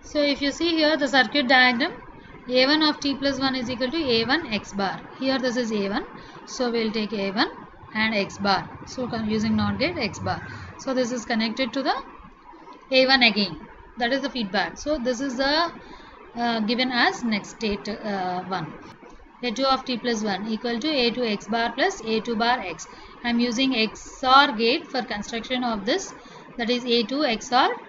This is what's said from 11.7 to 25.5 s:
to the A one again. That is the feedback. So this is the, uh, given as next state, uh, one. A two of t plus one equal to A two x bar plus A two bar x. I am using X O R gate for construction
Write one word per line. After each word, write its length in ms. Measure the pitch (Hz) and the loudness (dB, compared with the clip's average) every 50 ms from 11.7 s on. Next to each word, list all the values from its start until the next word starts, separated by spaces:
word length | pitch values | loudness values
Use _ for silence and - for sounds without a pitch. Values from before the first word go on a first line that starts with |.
| - | 0
to 80 | 277 262 | -2 0
the 120 | 302 415 523 554 - - - - - - - - - - - - - - - - - | 0 0 -2 -4 -10 -16 -18 -20 -20 -20 -20 -20 -20 -20 -20 -20 -20 -20 -20 -8 2
A 160 | 262 262 262 | 6 6 6
one 160 | 254 269 262 247 | 8 6 6 6
again. 380 | 233 202 214 202 185 156 - - - - - - - - - | 6 6 4 0 0 -2 -10 -12 -16 -18 -20 -20 -18 -4 -2
That 140 | 247 233 262 | 0 2 2
is 100 | 277 269 | 0 0
the 80 | 277 | -2
feedback. 480 | - 262 233 190 190 202 180 165 175 - | -2 -2 -4 -2 0 0 0 0 -4 -8
So 200 | - 285 302 311 | -2 -2 -2 0
this 220 | 233 254 254 220 | 0 -2 -2 -2
is 160 | 269 277 247 | -2 -4 -2
the, 340 | 233 269 269 294 311 339 330 - - - - - - - - - - - - - | 0 0 2 2 2 2 0 -2 -8 -16 -18 -18 -18 -20 -20 -20 -20 -20 -14 -6
uh, 260 | 233 240 240 233 226 | -2 -2 0 0 0
given 300 | 220 208 247 233 254 254 | 0 0 2 0 0 0
as 320 | 254 240 254 359 392 - 247 | 2 2 2 2 2 0 -2
next 280 | 233 220 202 196 - | 0 0 0 -2 -6
state, 380 | - - 226 214 202 208 - 214 | -12 -4 -2 -2 -2 -2 -4 -6
uh, 540 | 202 - - 220 202 196 185 180 180 180 180 | -8 -6 -4 -4 -4 -2 -2 -2 -2 -4 -4
one. 280 | 180 190 180 165 147 - - - - - - - - - - - - - - 240 | -4 -4 -4 -4 -6 -10 -14 -18 -20 -20 -20 -20 -20 -20 -20 -20 -20 -18 -6 -6
A 80 | 247 214 | -4 -2
two 140 | 226 269 | 0 2
of 180 | 269 262 262 262 | 2 2 2 0
t 120 | - 254 | -4 -4
plus 280 | 226 - 240 233 214 214 | -2 -2 -2 -2 0 0
one 240 | 214 196 180 208 226 | -2 -2 -2 -2 -4
equal 320 | 220 208 - 240 233 233 | -4 -2 -2 -2 -2 -2
to 80 | 214 311 | -2 0
A 220 | 311 269 240 233 | 2 2 2 2
two 140 | 233 247 247 | 2 0 0
x 220 | 226 208 196 - | 0 -2 -2 -4
bar 260 | - 214 233 233 233 233 | -4 -2 0 0 0 0
plus 300 | 262 294 381 392 - 214 | 0 0 0 0 -2 -4
A 160 | 226 220 220 | -2 -2 -2
two 140 | 220 233 233 | 0 -2 -2
bar 240 | 208 233 233 247 254 | 0 2 2 2 0
x. 300 | 202 180 165 165 - - - - - - - - - | 0 -8 -8 -10 -12 -16 -16 -18 -18 -20 -20 -6 -2
I 80 | 240 | 0
am 80 | 240 233 | 2 2
using 380 | 240 247 233 226 269 269 262 | 2 2 2 2 2 2 4
X 480 | 226 220 214 - - - - - - - | 2 2 0 -2 -8 -16 -16 -12 -4 4
O 40 | 254 | 6
R 240 | 262 277 285 285 254 | 8 8 8 6 4
gate 360 | 208 226 226 262 330 - - | 2 2 4 2 2 0 -4
for 140 | - 269 214 | -4 -4 -4
construction 600 | - 220 208 208 - - 226 226 - | -4 -6 -8 -6 -6 -6 -8 -4 -4